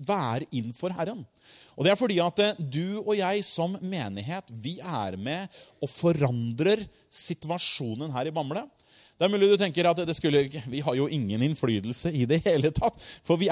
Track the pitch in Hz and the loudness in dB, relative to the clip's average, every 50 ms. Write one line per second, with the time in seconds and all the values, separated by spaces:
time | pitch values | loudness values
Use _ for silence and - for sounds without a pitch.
0 | 139 147 202 196 147 120 117 131 156 - - 127 110 117 120 - - 185 180 180 | -4 -2 -2 0 0 0 -2 -2 -4 -4 -6 -6 -6 -6 -6 -6 -6 -6 -4 -4
1 | 165 185 240 208 127 - _ _ _ - - - - - _ - 131 180 202 196 | -6 -6 -6 -8 -12 -16 _ _ _ -20 -20 -20 -20 -14 _ 0 2 2 4 4
2 | 254 233 202 170 170 175 - - 202 208 208 - 165 135 127 151 170 185 202 214 | 2 2 2 2 2 2 2 2 2 2 0 -2 -6 -6 -4 -4 -4 -4 -4 -4
3 | - 208 214 208 185 180 196 208 196 - - - 165 175 196 - 180 185 190 170 | -2 -2 0 0 0 0 0 -2 -2 -2 -2 -2 -2 -2 -4 -6 -8 -6 -6 -6
4 | 123 101 98 101 101 135 170 190 - - 117 113 104 143 175 185 - 180 160 117 | -6 -6 -6 -8 -8 -8 -8 -10 -10 -12 -12 -10 -10 -10 -10 -10 -8 -6 -4 -4
5 | 101 95 92 95 101 131 156 180 196 185 - - - - _ _ - 135 - - | -4 -4 -4 -6 -6 -6 -6 -6 -8 -10 -14 -18 -20 -20 _ _ -8 -8 -4 0
6 | 170 170 165 151 143 127 123 120 117 117 117 120 160 190 214 220 202 - - _ | 2 2 2 4 2 0 0 0 -2 -2 -2 0 2 2 2 2 0 -6 -16 _
7 | _ _ - - - - 170 - - 156 170 175 - - - - 143 117 110 113 | _ _ -10 -6 -6 -6 -6 -6 -6 -6 -4 -4 -4 -4 -4 -4 -4 -4 -4 -4
8 | 151 156 135 127 135 156 156 165 147 135 156 202 277 285 _ _ _ _ _ - | -6 -6 -4 -4 -4 -4 -4 -4 -4 -4 -4 -6 -8 -10 _ _ _ _ _ -20
9 | - _ _ - 165 190 208 202 196 202 202 196 202 185 139 175 175 175 170 175 | -20 _ _ 0 2 2 4 6 6 6 6 6 4 2 2 2 4 4 4 2
10 | 175 160 160 - - 160 143 143 139 135 143 156 113 131 120 139 143 151 123 131 | 0 -2 -2 0 2 4 4 4 4 2 -2 -10 -10 -8 -6 -2 2 4 4 4
11 | 143 151 - 147 120 98 104 110 123 151 160 - - 123 113 101 95 113 123 - | 4 2 0 0 0 0 2 2 2 2 2 2 2 2 2 2 0 -2 -4 -2
12 | - 170 156 139 123 117 151 165 - 208 170 147 131 156 147 - - 226 - - | -2 -2 0 2 2 4 2 2 4 4 4 4 4 2 2 2 0 0 -2 -4
13 | - - - - - - 165 165 196 190 | -10 -18 -18 -6 0 2 2 2 4 4